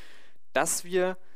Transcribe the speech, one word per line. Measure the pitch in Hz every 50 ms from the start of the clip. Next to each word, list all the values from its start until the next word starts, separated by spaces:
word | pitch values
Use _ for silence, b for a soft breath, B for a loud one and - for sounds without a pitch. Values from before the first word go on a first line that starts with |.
| B B B B B B B B B - -
Dass | 131 156 165 - - -
wir | 175 185 185 180 185 185 - b b b